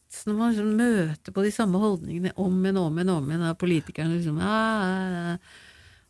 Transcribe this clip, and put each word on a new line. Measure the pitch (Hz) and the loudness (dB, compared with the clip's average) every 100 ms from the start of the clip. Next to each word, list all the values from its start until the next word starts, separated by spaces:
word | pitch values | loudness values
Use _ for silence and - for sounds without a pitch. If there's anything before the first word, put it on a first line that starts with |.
| _ - - | _ -10 -4
når | 208 | 0
man | 233 | 2
liksom | 214 214 214 | 2 2 2
møter | 247 214 160 151 - | 4 2 0 -4 -6
på | 190 | -2
de | 208 | 0
samme | 202 214 185 | 0 2 2
holdningene | 214 180 156 165 185 - | 2 0 -4 -4 -4 -2
om | 190 185 | 0 2
igjen, | 190 190 | 2 2
om | 165 160 | 0 0
igjen, | 185 | 0
om | 170 139 | 0 0
igjen, | 165 | -2
av | 165 165 | -2 -2
politikerne | 180 160 - - 160 170 | 0 0 -2 -4 -2 0
liksom, | 165 151 | -2 -2
ah, | |
ah, | 190 220 220 220 185 185 190 175 170 | 0 2 2 0 0 -2 -2 -4 -4
ah. | 175 - - - - - - | -6 -10 -20 -20 -20 -20 -20